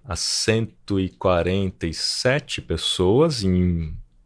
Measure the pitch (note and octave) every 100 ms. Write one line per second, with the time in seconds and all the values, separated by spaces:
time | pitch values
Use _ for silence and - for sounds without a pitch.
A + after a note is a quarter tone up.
0 | - F2+ - - - A2+ A2 - - G2
1 | F#2 - F#2+ F2 E2+ G2 F#2+ - E2+ D#2
2 | - - B2+ C#3+ - - - D#2+ - -
3 | F2+ A#2 E3 C3 F#2+ F#2 F2+ E2+ D#2+ E2+
4 | - _